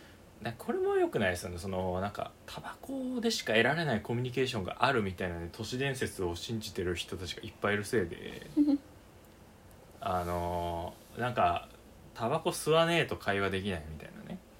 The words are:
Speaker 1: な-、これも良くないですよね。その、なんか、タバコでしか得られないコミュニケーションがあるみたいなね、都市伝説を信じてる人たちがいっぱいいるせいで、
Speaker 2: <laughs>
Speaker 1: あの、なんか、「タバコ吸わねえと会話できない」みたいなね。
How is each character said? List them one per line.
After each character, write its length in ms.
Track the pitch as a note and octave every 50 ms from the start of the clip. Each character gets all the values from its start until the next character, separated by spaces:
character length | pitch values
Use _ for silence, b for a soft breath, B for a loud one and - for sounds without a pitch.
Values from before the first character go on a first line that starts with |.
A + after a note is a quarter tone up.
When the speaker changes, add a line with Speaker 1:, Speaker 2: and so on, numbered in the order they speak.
| B B B B B - - -
Speaker 1:
な-、 120 | - A#2+ A#2
こ 140 | - - -
れ 80 | C#4+ F#4+
も 160 | F#4 G4 G4+
良 140 | F#4+ F4+ E4+
く 100 | - C#3
な 80 | G2+
い 40 | F#2
で 60 | F2+
す 80 | F2+ -
よ 60 | F#2
ね。 80 | F2+ E2+
そ 100 | F2 G2
の、 320 | F#2+ F#2 F#2 F#2 F2+ F#2
な 80 | F#2+ G#2
ん 40 |
か、 180 | - - - - - - -
タ 140 | - - -
バ 160 | - - - -
コ 400 | - - C4+ C4+ B3+ B3+ B3+ A#3+
で 100 | A3 A3+
し 100 | A3+ -
か 120 | - - A2
得 80 | A2 A2+
ら 100 | B2 D3+
れ 100 | E3+ E3
な 120 | D3 A#2
い 60 | G2+
コ 120 | - - A#2+
ミ 60 | A#2+
ュ 20 |
ニ 80 | B2 B2+
ケ 140 | B2 C3+ B2+
ー 20 |
シ 100 | B2 B2
ョ 40 | G#2+
ン 40 | F2+
が 200 | - - - A#2+
あ 80 | C3
る 100 | C3+ A#2
み 120 | G2+ F#2+ F2+
た 120 | - G2
い 40 | F2+
な 100 | E2+ E2+
ね、 80 | E2+ E2+
都 120 | - - G#2+
市 140 | - B2+ B2+
伝 180 | C3+ C#3 C3
説 260 | A#2 A2 F#2 - -
を 140 | F#2 F2 E2+
信 240 | F2 - - A2+ A2
じ 120 | G#2+ - -
て 100 | - F2+
る 100 | F2+ F2+
人 220 | - - - F#2+
た 100 | F2 F#2+
ち 80 | E2+ -
が 80 | -
い 60 | - A2
っ 40 | - -
ぱ 120 | - G2+
い 20 | G#2
い 20 | G#2
る 60 | G2+
せ 200 | - - A2 F2+
い 40 | E2
で、 380 | - - - - - - - - -
Speaker 2:
<laughs> 220 | D#4 D4 D4 C#4 - - - - - - - - - - - - - - - - - - - - - - - - -
Speaker 1:
あ 240 | - G2+ F#2 F2+ F2
の、 720 | F2 F2 F2 F2 E2+ F2 F2 E2+ E2+ E2+ E2 F2 F2 - - - - - -
な 120 | A#2+ B2
ん 40 | A#2+
か、 340 | A2+ F#2 F3 F3 - - - - - - - - - - - -
「タ 140 | - A2+ A#2
バ 100 | D3+ E3
コ 120 | - F3+
吸 200 | E3 - - D3+
わ 160 | D#3 E3 E3
ね 140 | E3 E3+ D#3+
え 60 | C3
と 100 | - G2+
会 240 | F2 - G#2 G2 G2
話 100 | G2 F#2+
で 100 | F#2+ F#2+
き 100 | F#2 G#2
な 80 | F2+ D#2+
い」 40 | D2+ D#2
み 80 | D#2 D2
た 80 | -
い 40 | - -
な 140 | - - -
ね。 80 | F#3 - - - -